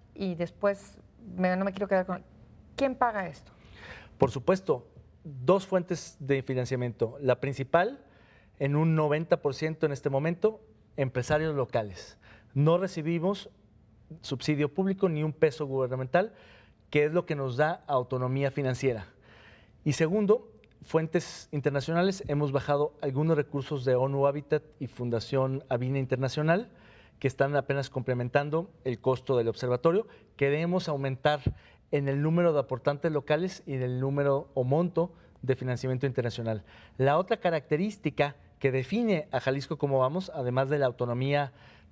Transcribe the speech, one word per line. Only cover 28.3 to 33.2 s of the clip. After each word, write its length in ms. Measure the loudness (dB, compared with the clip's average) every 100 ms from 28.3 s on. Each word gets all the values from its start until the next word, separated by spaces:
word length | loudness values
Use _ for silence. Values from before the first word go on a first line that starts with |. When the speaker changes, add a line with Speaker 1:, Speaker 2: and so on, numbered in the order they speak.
| 0 2 -2 -4 -8
Speaker 2:
el 180 | -6 -2
costo 340 | 0 0 2 2
del 120 | 2
observatorio. 600 | 0 -2 2 2 2 -2 -12 -12 -2
Queremos 500 | 0 2 0 -2 -2
aumentar 540 | -4 -4 0 0 2 -2 -4 -12 _ -4
en 160 | -2 0
el 140 | 0
número 320 | 2 4 4
de 60 | 2
aportantes 520 | 0 -2 -2 0 0
locales 520 | 0